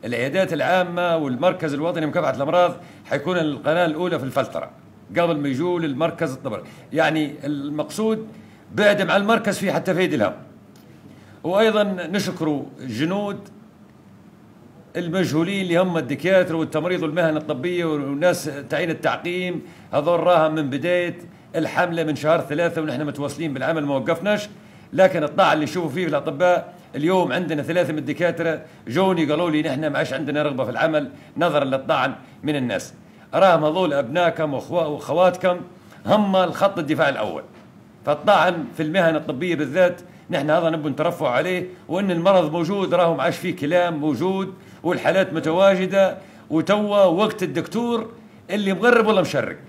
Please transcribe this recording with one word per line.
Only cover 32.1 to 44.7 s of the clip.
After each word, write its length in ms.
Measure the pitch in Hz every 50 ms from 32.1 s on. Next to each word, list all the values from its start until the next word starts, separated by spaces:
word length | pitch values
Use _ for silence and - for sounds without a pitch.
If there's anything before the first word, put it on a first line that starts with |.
| 113 - - - - - -
من 120 | 147 151
الناس. 380 | 143 127 120 101 90 - - - - - - - - - - -
راهم 320 | 151 190 190 175 160 151
هذول 280 | 151 156 185 185 180 143
أبنائكم 680 | 139 139 117 139 175 175 170 - - 160 151 139 123
وأخوا-، 120 | - -
وأخواتكم 880 | 151 175 165 151 151 131 - - 139 165 185 185 180 - - 185 180 180 - - - - - - - - -
هم 300 | - 190 214 214 190 190
الخط 440 | 190 185 170 147 - 180 202 196 175
الدفاع 300 | 165 139 151 151 160 143
الأول، 340 | 135 117 107 101 82 73 - - - - - - - - - - - - -
فالطعن 600 | - 147 147 - 202 202 180 156 180 180 170 147 117 - -
في 60 | 160
المهن 320 | 151 160 190 175 165 160
الطبية 400 | 151 151 - 143 127 160 180 170
بالذات 460 | 139 151 131 135 180 180 180 175 - - - - - - -
نحن 200 | 175 156 139 151
هذا 200 | 151 170 165 165
نبي 200 | 160 160 147 156
نترفع 400 | 131 135 156 170 170 - 156 135
عليه، 360 | 120 127 156 180 185 180 180 180 - - - -
وإن 240 | 151 185 202 196
المرض 400 | 180 165 170 190 196 185 170 175
موجود 420 | 156 170 170 151 202 202 190 175 170
راهم 280 | 175 180 170 165 143
عاش 160 | 131 170 151 -
فيه 180 | - 120 110
كلام 420 | - 139 147 165 180 175 175 170 147
موجود 560 | 143 156 143 113 156 185 190 190 190 185 - - - -